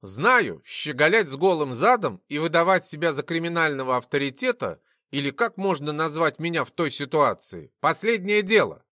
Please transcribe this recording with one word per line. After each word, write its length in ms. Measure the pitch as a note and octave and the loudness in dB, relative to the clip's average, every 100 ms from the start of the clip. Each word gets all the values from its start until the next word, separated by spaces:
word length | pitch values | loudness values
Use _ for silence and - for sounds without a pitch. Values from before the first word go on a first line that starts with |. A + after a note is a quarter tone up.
Знаю, 600 | G2 G2+ F#3 B3+ D#3 D#2+ | -12 -2 4 4 2 -6
щеголять 640 | - - - D3 D3+ A3 E3+ | -12 -10 -8 2 4 4 0
с 80 | C3+ | 0
голым 360 | F#3 E3+ D3 | 2 2 -2
задом 480 | A#2+ F#3 B3+ E3 F#2+ _ | 0 2 4 2 -6 _
и 100 | D3 | -4
выдавать 460 | D#3+ E3 E3+ F#3 | 0 2 4 2
себя 280 | - D3+ E3 | 0 -4 -2
за 100 | C#3 | -2
криминального 720 | C3 E3 E3 E3+ D#3+ C#3 C3 B2+ | -4 -4 -2 0 0 0 -2 -2
авторитета, 840 | - C#3+ C#3 C3 B3+ A#3+ A2 D#2+ _ _ _ | 0 -2 -2 -4 -4 -2 -4 -8 _ _ _
или 180 | C#3 C#3 | -4 -4
как 260 | C#3 A#3 A#3 | -2 -4 -2
можно 360 | F#3+ E3 D3 | -2 -2 -4
назвать 480 | D3+ D#3+ D3+ D#3+ - | -4 -4 0 -2 -2
меня 240 | E3 E3 | -4 -2
в 80 | C3 | -4
той 180 | - D#3+ | -2 -4
ситуации, 800 | - C#3+ D#3 C3+ G2 - F#2 D2 _ | -4 -2 2 2 2 -8 -16 -18 _
последнее 640 | D3 D#3+ A3 A3+ F#3 G#3 | -2 0 0 0 2 0
дело. 420 | G3 A3 A#2+ D2 _ | 4 4 4 -2 _